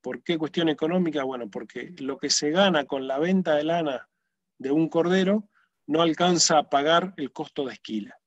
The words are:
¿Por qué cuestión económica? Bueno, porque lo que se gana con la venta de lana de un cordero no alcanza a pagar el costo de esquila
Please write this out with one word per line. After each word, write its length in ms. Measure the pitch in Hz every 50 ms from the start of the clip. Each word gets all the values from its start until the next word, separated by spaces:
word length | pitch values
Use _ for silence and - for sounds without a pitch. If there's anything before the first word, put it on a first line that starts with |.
¿Por 220 | _ 127 123 123 _
qué 160 | - 175 160
cuestión 300 | 156 143 - - 170 160
económica? 560 | 151 - 160 156 170 185 180 165 147 147 135
Bueno, 260 | 131 131 123 120 107
porque 420 | 95 123 113 107 - 127 120 - 180 175
lo 200 | 139 131 139 131
que 120 | - 143
se 200 | - - - 147
gana 340 | 151 180 202 196 175 151 143
con 220 | - - 135 131
la 120 | 131 135 139
venta 380 | 156 180 190 190 180 165 156
de 80 | 147 151
lana 440 | 160 165 175 165 147 131 120 - _ _ _ _ _ _ _ _ _ _
de 140 | _ 127 131
un 180 | 143 156 165 151
cordero 600 | - 170 165 175 185 190 190 185 202 220 208 _ _ _ _ _ _ _ _
no 140 | - 143 156
alcanza 580 | 170 165 156 - 175 180 180 165 - - 170 151
a 120 | 143 -
pagar 420 | - 139 143 156 165 170 180 190 190
el 160 | - 147 127 _
costo 320 | - 156 - _ - 143
de 80 | 127 110
esquila 440 | - _ - 113 107 101 - - _ _